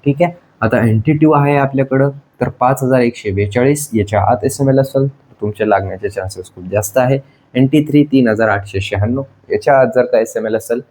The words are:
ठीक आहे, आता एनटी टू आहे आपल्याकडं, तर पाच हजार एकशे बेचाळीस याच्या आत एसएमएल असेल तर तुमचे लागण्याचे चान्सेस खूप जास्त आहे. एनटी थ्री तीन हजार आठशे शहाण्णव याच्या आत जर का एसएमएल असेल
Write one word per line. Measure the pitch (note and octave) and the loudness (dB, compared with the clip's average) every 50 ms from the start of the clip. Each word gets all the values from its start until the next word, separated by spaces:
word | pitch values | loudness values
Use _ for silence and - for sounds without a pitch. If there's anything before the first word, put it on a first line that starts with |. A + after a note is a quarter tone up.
| _ | _
ठीक | C#3+ C#3 C#3+ | -2 0 0
आहे, | F3 E3 E3+ - _ _ _ _ | 0 -2 -2 -10 _ _ _ _
आता | A#2 A2 B2 A#2 | -2 0 0 2
एनटी | A2 A2+ A2 A2 A2 D#3 D3+ | 2 2 2 2 2 0 2
टू | D3+ C#3 C#3+ D#3 | 4 4 4 4
आहे | C#3+ C#3+ C#3+ C#3+ | 4 4 2 2
आपल्याकडं, | C#3+ C#3 C3+ C3 C3+ C3+ C3+ C3 C3+ C#3 C#3+ C#3 C#3+ _ _ _ _ | 2 0 0 0 -2 -2 0 0 0 0 0 -2 -8 _ _ _ _
तर | B2 - | -6 -6
पाच | - _ C3 B2+ C3+ - C3+ | -2 _ 0 0 0 0 0
हजार | B2+ C3 B2+ | 0 2 2
एकशे | A#2+ A#2+ A#2 - - G#2 F#2+ | 2 0 -2 -4 -8 -6 -2
बेचाळीस | G2 G#2 G2+ G2 B2 B2 C3+ D3 D3 D3 - - | -2 -2 -2 0 0 2 2 2 0 -4 -4 -2
याच्या | A2+ G2 - A2 G#2 G2 | -2 -2 0 0 0 2
आत | - B2 - - | 2 0 0 -2
एसएमएल | C3+ C3 - C#3 C3+ C3+ C3+ | -4 -2 0 0 2 2 2
असेल | C3+ B2+ - C#3 C3+ | 2 0 0 -2 -2
तर | C#3 - _ _ _ - _ | -2 -4 _ _ _ -12 _
तुमचे | G#2 G#2 G#2 - A2 A2 | -6 -6 -4 -2 0 0
लागण्याचे | G#2 G2 G2 F#2+ F#2+ F#2 G#2 G2 | 2 0 0 -4 -8 -6 -8 -6
चान्सेस | G2 G2 F#2 F#2 - F#2 F#2 - _ | -6 -6 -8 -8 -10 -12 -16 -16 _
खूप | F#2 F2+ F#2 | -16 -12 -4
जास्त | F#2+ G#2 G#2 - - | -4 -4 -4 -2 -2
आहे. | C3 B2+ B2+ C3+ C3+ C#3 _ _ _ _ _ - | 0 0 0 0 -2 -4 _ _ _ _ _ 0
एनटी | B2+ C3+ C3+ C#3+ D3+ D3+ | 0 0 2 2 0 0
थ्री | D3 C#3 D3 D3 | 2 2 2 2
तीन | D3 - C3+ B2+ | 4 2 2 2
हजार | A2+ A2 G#2 A2+ A2 | 2 2 2 0 0
आठशे | G2+ G2+ G2 - - F#2+ | 0 -2 -4 -6 -6 -6
शहाण्णव | G2 - G2+ G2 G2+ A2+ B2 C3+ C3+ - _ _ _ - | -4 -4 -2 -2 -2 -2 -2 -4 -6 -10 _ _ _ -4
याच्या | - G#2 - D3+ C#3 | -4 -2 2 2 4
आत | C3+ C3 A#2+ - | 4 4 4 2
जर | B2+ A#2+ | 0 0
का | - - A2+ | 2 2 0
एसएमएल | A2+ A2+ - A#2 A2 A2 A2 | 0 0 -4 -6 -4 -2 -4
असेल | A2 - - A#2 B2 - _ | -4 -4 -4 -6 -6 -6 _